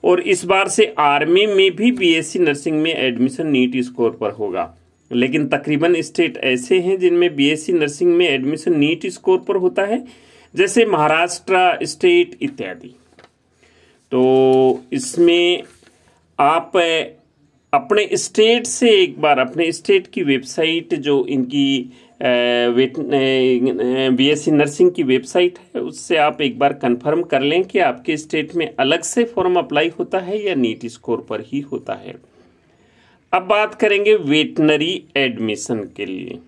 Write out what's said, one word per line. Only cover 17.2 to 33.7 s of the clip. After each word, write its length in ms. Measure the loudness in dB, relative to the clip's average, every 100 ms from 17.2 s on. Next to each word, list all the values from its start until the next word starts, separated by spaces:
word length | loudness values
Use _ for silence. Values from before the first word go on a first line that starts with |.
| _ _ _ _ _
अपने 360 | -2 2 0 0
स्टेट 520 | -4 -4 2 4 4 0
से 260 | 0 4
एक 300 | 4 2 0
बार, 180 | 2 2
अपने 320 | 0 -2 -4
स्टेट 360 | -4 2 2 2
की 160 | -6
वेबसाइट 720 | 0 0 -2 -2 -2 -2 -4 -4
जो 300 | 0 0 0
इनकी, 680 | -2 -2 0 0 0 -4 -16 _ _
अ, 40 | 0 2 2 2 2
वेट-, 320 | 2 0 -2
अ, 1120 | -2 0 2 2 2 2 0 -2 -2 0 0
बीएससी 420 | 2 2 2 0
नर्सिंग 400 | 0 0 2 2
की 120 | 2
वेबसाइट 560 | 0 0 0 -2 -2 -2
है, 220 | -14 -10
उससे 360 | -10 -12 -4 0
आप 240 | 0 0
एक 180 | -4 0
बार 140 | 0
कन्फर्म 500 | 0 -2 -2 0 -2
कर 180 | -2 -2
लें 220 | 0 0
कि 160 | 0 0
आपके 380 | 0 -2 -6 -6
स्टेट 380 | -4 -4 -4 -4
में 180 | -4 -2
अलग 220 | 0 0
से 220 | -2 -2
फॉर्म 320 | -2 0 0 0
अप्लाई 360 | 0 -2 -2 -4
होता 200 | -6 -4
है 240 | -4 -6
या 120 | -4 0
नीट 300 | -2 -2 -12
स्कोर 400 | -12 -6 -6 -4
पर 120 | -10
ही 180 | -8 -10
होता 340 | -8 -10 -10
है। 220 | -12 -12 -20 _ _ _ _ _ _ _ _ _ _ _
अब 80 | -4
बात 340 | 0 0 0